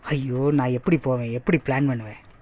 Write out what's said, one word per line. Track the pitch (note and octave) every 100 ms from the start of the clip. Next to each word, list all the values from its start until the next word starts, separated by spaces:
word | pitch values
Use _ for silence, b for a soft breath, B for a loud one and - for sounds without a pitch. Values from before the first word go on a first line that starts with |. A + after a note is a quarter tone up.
"ஐயோ, | - D3 C3 B2 C#3+
நான் | D3 B2+
எப்படி | B2 F#3 D#3+
போவேன், | C3+ B2+ A#2
எப்படி | B2 - E3
பிளான் | - C3 C#3+
பண்ணுவேன்?" | A#2+ G#2+ G#2 - -